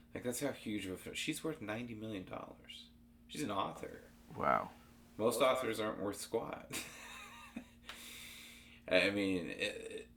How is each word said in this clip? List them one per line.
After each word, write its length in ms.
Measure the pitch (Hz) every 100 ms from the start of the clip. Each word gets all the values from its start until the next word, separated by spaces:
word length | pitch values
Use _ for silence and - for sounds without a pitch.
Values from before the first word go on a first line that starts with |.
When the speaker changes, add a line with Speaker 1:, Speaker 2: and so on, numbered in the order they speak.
| - -
Speaker 1:
Like, 80 |
that's 160 | 123 120
how 120 | 139
huge 320 | 120 113 104 95
of 60 |
a 40 | 90
fi-, 140 | -
she's 300 | - - 156
worth 180 | 160 -
ninety 320 | 107 110 120
million 300 | 107 110 101
dollars. 640 | - - - - - - - - - - -
She's 160 | 151
an 80 | 127
author. 500 | 98 - - - - - - - -
Speaker 2:
Wow. 360 | 71 57 - - - - - -
Speaker 1:
Most 240 | 110 120
authors 380 | 131 127 113 110
aren't 200 | 107 -
worth 180 | 101 101
squat. 520 | - 113 - - -
<laughs> 60 | - - - - - - - - - - - - - - - - - - - - - -
I 180 | 90 95
mean, 420 | 101 95 92 82 -
it, 500 | 104 - - - -